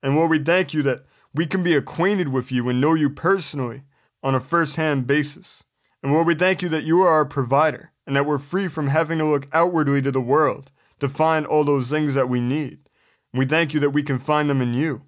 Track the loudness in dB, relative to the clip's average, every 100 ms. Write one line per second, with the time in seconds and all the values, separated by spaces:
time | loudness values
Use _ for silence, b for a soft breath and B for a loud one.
0 | 2 2 2 2 2 0 0 0 -2 -2
1 | _ b b -4 -2 -2 2 0 0 -2
2 | 0 0 0 -2 -2 -2 0 0 2 2
3 | 0 -2 0 0 -2 -8 -8 -8 -18 _
4 | _ _ -2 -2 0 0 0 0 -2 0
5 | 0 0 -2 -10 -20 -20 _ _ _ _
6 | 0 2 2 2 0 0 -2 -2 2 4
7 | 4 4 2 -2 0 2 2 -2 -14 _
8 | -4 -2 0 -2 -2 -4 -4 -4 0 0
9 | 0 0 0 0 -2 0 2 2 2 2
10 | 0 -2 2 2 2 -2 -10 _ _ _
11 | -6 0 2 2 2 0 2 2 0 -2
12 | 0 0 0 0 0 -2 -4 -10 _ _
13 | _ _ _ -2 0 0 0 0 0 0
14 | -2 -4 0 0 2 0 0 0 -2 -4